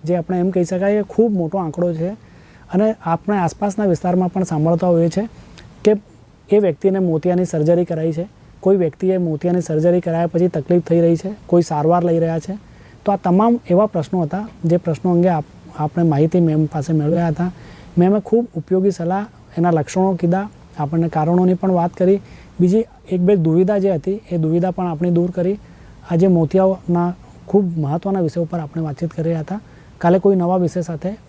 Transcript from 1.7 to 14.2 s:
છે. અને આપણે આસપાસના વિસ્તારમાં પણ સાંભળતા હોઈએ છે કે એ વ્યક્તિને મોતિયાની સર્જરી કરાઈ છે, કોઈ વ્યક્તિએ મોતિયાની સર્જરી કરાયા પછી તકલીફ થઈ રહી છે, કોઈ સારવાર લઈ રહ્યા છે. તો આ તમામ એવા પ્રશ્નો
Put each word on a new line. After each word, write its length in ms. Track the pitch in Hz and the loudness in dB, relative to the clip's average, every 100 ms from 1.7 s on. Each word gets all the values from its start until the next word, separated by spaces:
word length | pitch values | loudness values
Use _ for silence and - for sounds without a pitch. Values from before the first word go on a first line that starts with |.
| 180 175 | -2 -4
છે. 380 | 160 175 220 - - - - - | -2 -6 -8 -18 -20 -20 -20 -4
અને 220 | 180 214 214 | 0 0 0
આપણે 320 | 165 165 - 208 | -4 -4 -2 -2
આસપાસના 480 | 165 - 202 190 | -2 -2 -4 -2
વિસ્તારમાં 440 | 208 165 180 180 180 | 0 0 0 0 0
પણ 140 | 190 | -2
સાંભળતા 440 | 180 156 156 170 185 | -2 0 0 2 2
હોઈએ 220 | 170 170 | 2 2
છે 200 | 185 226 - - - - - | -2 -6 -12 -20 -20 -20 0
કે 120 | 208 214 - - - _ - | 2 2 -2 -20 -20 _ 0
એ 100 | 208 | 2
વ્યક્તિને 400 | 196 147 196 190 | 2 0 0 2
મોતિયાની 460 | 180 160 180 180 | 0 0 0 0
સર્જરી 400 | 180 160 151 175 | 0 0 2 2
કરાઈ 280 | 175 160 160 | 0 -2 -2
છે, 140 | 156 185 - - - | -4 -8 -14 -20 -4
કોઈ 180 | - 196 | 2 2
વ્યક્તિએ 400 | 165 - 185 185 | 2 0 -2 0
મોતિયાની 440 | 175 151 175 175 | -2 -2 -2 -2
સર્જરી 380 | 170 156 170 180 | 0 0 2 2
કરાયા 280 | 170 165 170 | 0 -2 -2
પછી 200 | 170 180 | 0 0
તકલીફ 360 | 170 135 175 | -2 0 0
થઈ 180 | - 170 | 2 2
રહી 140 | 170 165 | 4 2
છે, 160 | 190 214 - | -4 -12 0
કોઈ 140 | 175 | 0
સારવાર 420 | 165 151 156 175 | 2 0 2 2
લઈ 160 | 170 170 | 2 0
રહ્યા 200 | 165 165 | 0 -4
છે. 180 | 170 202 - - - - | -8 -12 -14 -20 -20 -8
તો 60 | - | -4
આ 60 | 196 | -2
તમામ 420 | 185 180 226 240 - | 2 2 2 0 0
એવા 160 | 180 | 2
પ્રશ્નો 360 | 214 170 139 185 | 2 -2 -4 -4